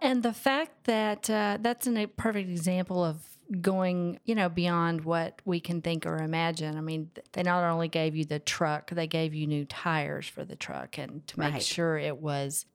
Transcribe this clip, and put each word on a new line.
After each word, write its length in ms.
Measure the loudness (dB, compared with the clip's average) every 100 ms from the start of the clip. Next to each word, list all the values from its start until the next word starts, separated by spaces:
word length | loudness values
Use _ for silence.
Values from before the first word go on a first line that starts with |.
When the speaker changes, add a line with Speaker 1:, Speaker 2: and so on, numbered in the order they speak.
Speaker 1:
and 180 | 2 4
the 120 | 2
fact 500 | 0 2 2 0 -4
that, 460 | 0 2 2 0 0
uh, 260 | 2 2 2
that's 280 | 0 0 0
an, 100 | 0
a 80 | 0
perfect 420 | -2 0 0 0
example 540 | 0 2 2 2 2
of 140 | 2 0 -10 -16 -6 -2
going, 580 | 2 2 2 2 0 -2 0
you 100 | 2
know, 140 | 2
beyond 540 | 2 2 4 2 2 0
what 360 | 0 0 -4 -2
we 140 | -2
can 220 | 0 -2
think 240 | 0 -2 0
or 120 | -2
imagine. 600 | 0 0 0 0 -4 -4
I 40 |
mean, 280 | -4 -4 -6 -12
th-, 100 | -8
they 120 | -2
not 200 | 2 4
only 240 | 4 2 2
gave 260 | 2 2 0
you 100 | -2
the 140 | -2
truck, 500 | -2 0 2 0 -2
they 160 | -4 -2
gave 260 | 0 0
you 140 | 0 0
new 160 | 0 -2
tires 640 | -4 0 0 0 -4 -8
for 160 | -10
the 140 | -10 -10
truck 400 | -8 -8 -8 -10
and 280 | -10 -10 -10
to 120 | -4
make 140 | -2
Speaker 2:
Right. 100 | 0
Speaker 1:
sure 340 | -2 0 0 0
it 200 | -2 -4
was, 480 | -4 -2 -4 -6 -8